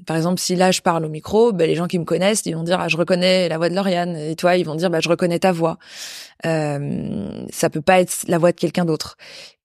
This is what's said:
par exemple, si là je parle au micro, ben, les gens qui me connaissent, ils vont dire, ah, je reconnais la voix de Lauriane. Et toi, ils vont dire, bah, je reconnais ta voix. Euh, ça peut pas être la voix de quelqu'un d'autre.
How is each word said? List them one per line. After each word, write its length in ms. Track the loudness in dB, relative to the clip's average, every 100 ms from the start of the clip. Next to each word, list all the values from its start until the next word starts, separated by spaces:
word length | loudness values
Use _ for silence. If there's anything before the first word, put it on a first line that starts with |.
| -6
par 100 | -2
exemple, 240 | 0 -2
si 160 | -2 2
là 140 | 2
je 100 | 2
parle 220 | 0 0 -2
au 20 |
micro, 440 | -8 0 4 4
ben, 140 | 4 0
les 80 |
gens 120 | 0 -2
qui 120 | -2
me 60 |
connaissent, 380 | 0 0 2 0
ils 100 | -2
vont 80 | -4
dire, 160 | 0 0
ah, 80 | 0
je 80 | 0
reconnais 520 | 2 2 4 2 2
la 80 | 0
voix 120 | 0
de 40 |
Lauriane. 420 | 0 0 0 -2 -4
Et 200 | -6 0
toi, 200 | 2 2
ils 80 |
vont 100 | 0
dire, 160 | 0 0
bah, 100 | 2
je 80 | 2
reconnais 300 | 2 2 2
ta 140 | 2
voix. 260 | 2 0 -2 -12 -16 -16 -16 -20 _
Euh, 1000 | -2 0 0 -2 -4 -4 -4 -6 -8 -10 -12
ça 200 | -2 -2
peut 100 | 0
pas 200 | 4 4
être 240 | 4 -2 -2
la 100 | 2
voix 140 | 2
de 40 | 2
quelqu'un 280 | -2 0
d'autre. 320 | 0 -2 -6 -16 -20 -20 -20 _